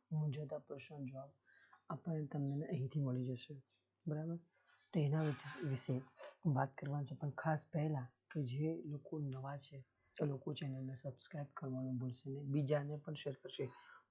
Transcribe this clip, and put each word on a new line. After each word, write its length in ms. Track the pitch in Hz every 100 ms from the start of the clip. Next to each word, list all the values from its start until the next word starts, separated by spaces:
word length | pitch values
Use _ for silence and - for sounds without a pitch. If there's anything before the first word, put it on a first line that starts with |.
| _
મૂંઝવતા 480 | 156 151 139 143 151
પ્રશ્નો 380 | - 143 - 147 131
જવાબ 240 | 131 139 - _ - - - -
આપણને 360 | 147 - 156 147
તમને 400 | 151 139 139 160
અહીંથી 360 | 165 135 151
મળી 240 | 135 127 127
જશે, 360 | 123 - 143 - _ _ _ 165
બરાબર? 320 | 151 160 170 - _ _ _ _
તો 60 | 170
એના 240 | 147 156
વિ-, 460 | 156 131 139 - 151
વિશે 320 | 127 - 127 - - - - 170
વાત 280 | 131 135 -
કરવાની 300 | 143 143 135
છે, 100 | 135
પણ 140 | 147
ખાસ 380 | - 160 151 -
પહેલા 360 | 160 156 147 123 - _
કે 120 | 160
જે 380 | 127 131 156 165 156
લોકો 340 | 147 - 156
નવા 380 | 143 131 135 143
છે, 200 | - 135 - _ _ -
એ 40 | 151
લોકો 280 | 135 -
ચેનલને 420 | 139 143 131 131 131
સબસ્ક્રાઇબ 520 | 139 - - 151 139
કરવાનું 440 | - 135 131 131 127
ભૂલશે 320 | 127 120 139
નહીં, 220 | 139 143
બીજાને 460 | 143 135 147 143 147
પણ 160 | 147
શેર 200 | 147 -
કરશે. 320 | 131 - - 131 - - - -